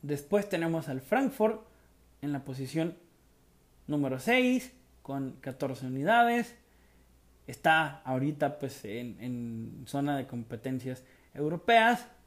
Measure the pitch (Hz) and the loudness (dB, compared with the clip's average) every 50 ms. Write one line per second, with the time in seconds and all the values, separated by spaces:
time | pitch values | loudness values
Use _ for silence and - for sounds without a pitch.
0 | - 143 147 143 - - 202 208 202 202 - 170 165 165 165 165 156 151 131 131 | -4 -4 -6 -6 -2 2 2 2 2 2 -2 0 0 0 0 0 -2 -4 -6 -6
1 | - - 208 254 277 247 - - 214 220 220 214 - - _ _ _ _ _ _ | -2 0 2 2 2 0 2 2 2 2 2 -2 -10 -18 _ _ _ _ _ _
2 | _ _ _ _ - 143 147 139 135 - 131 131 135 123 139 160 160 170 170 - | _ _ _ _ -6 -4 -4 -4 -4 -8 -8 -8 -8 -4 -2 0 0 0 -4 -8
3 | - _ _ _ _ _ _ _ _ _ _ _ _ _ _ _ - - 147 147 | -20 _ _ _ _ _ _ _ _ _ _ _ _ _ _ _ -8 -4 0 0
4 | 139 131 131 131 127 - 240 254 254 254 254 254 247 - - - _ _ _ _ | 0 0 -2 -2 0 2 4 4 4 4 2 2 -2 -6 -18 -20 _ _ _ _
5 | _ - 139 139 135 131 - - - 135 127 - - 135 131 - 131 127 127 135 | _ -8 -6 -4 -4 -6 -8 -10 -10 -10 -6 -4 -4 -4 -4 -6 -6 -6 -6 -2
6 | 139 - 226 240 240 233 233 240 233 - - - _ _ _ _ _ _ _ - | 2 4 6 6 6 6 4 2 0 -2 -8 -20 _ _ _ _ _ _ _ -20
7 | _ _ _ _ _ _ _ _ _ - 135 - - 170 160 160 160 147 143 - | _ _ _ _ _ _ _ _ _ -16 -16 0 4 6 6 6 4 2 -2 -8
8 | - 127 131 127 135 147 147 143 151 143 143 - - 131 - - - 104 101 117 | -6 -4 -2 0 0 -2 0 0 -2 -2 -2 -4 -8 -8 -8 -10 -12 -10 -8 -8
9 | 120 120 101 80 110 123 123 120 120 117 117 113 113 - - - 127 - - 139 | -8 -10 -10 -10 -8 -8 -6 -6 -6 -8 -8 -8 -10 -10 -12 -14 -14 -6 -4 -2
10 | 139 147 147 139 135 - - 120 113 - - 113 - 135 131 127 123 131 127 - | -2 0 -2 -2 -4 -6 -8 -8 -8 -8 -10 -8 -6 -6 -6 -4 -6 -6 -8 -10
11 | - - - - _ _ _ - 147 151 165 170 - - 233 226 220 233 240 226 | -12 -20 -20 -20 _ _ _ -4 -4 -2 -2 -2 2 6 6 8 8 6 4 2
12 | - - - - _ | -2 -12 -20 -20 _